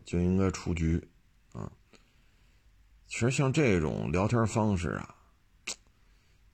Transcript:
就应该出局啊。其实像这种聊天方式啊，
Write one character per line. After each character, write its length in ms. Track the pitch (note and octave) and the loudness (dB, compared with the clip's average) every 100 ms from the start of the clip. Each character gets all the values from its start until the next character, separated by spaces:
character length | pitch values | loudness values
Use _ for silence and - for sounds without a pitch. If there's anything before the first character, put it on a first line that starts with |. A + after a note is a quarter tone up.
就 160 | - F2 | -6 0
应 160 | F2+ F#2 | 2 2
该 140 | F#2+ | 0
出 240 | F2+ - | -2 -4
局 280 | E2+ E2 E2+ - _ _ _ _ | -2 0 0 -4 _ _ _ _
啊。 180 | A#1 G1+ - _ - _ _ _ _ _ _ _ _ _ _ - | -14 -14 -14 _ -20 _ _ _ _ _ _ _ _ _ _ -12
其 100 | - | -2
实 140 | A2+ | 0
像 200 | C3+ C3+ | 2 0
这 300 | C3 C#3 F#2 | 2 4 4
种 320 | D2+ G#1 A1 | 2 -2 -2
聊 160 | E2 G#2+ | 0 2
天 180 | A#2+ A2+ | 2 0
方 300 | A#2 G#2+ F#2+ | 0 0 0
式 140 | E2 | -2
啊， 240 | G1+ G1+ - _ _ _ _ - - _ _ _ _ _ _ _ | -6 -10 -18 _ _ _ _ -14 -14 _ _ _ _ _ _ _